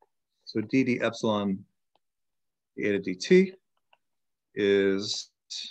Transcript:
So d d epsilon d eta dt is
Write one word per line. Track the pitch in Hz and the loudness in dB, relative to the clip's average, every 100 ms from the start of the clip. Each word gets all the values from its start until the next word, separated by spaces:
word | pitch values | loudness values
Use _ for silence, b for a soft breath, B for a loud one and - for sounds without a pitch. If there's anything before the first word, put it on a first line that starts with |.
| _ _ _ _ | _ _ _ _
So | - 113 | -10 -6
d | 107 131 | -2 0
d | 127 123 | 2 0
epsilon | 113 113 113 104 101 95 - _ _ _ _ _ _ _ _ _ _ - | -2 -2 -2 0 -2 -4 -8 _ _ _ _ _ _ _ _ _ _ -8
d | 117 | -4
eta | 101 | -4
dt | 92 92 - 185 190 - _ _ _ _ _ _ _ _ _ - | -4 -8 4 6 6 -2 _ _ _ _ _ _ _ _ _ -2
is | 101 98 98 98 107 - - _ _ - - | 2 2 2 0 -4 -10 -12 _ _ -16 -16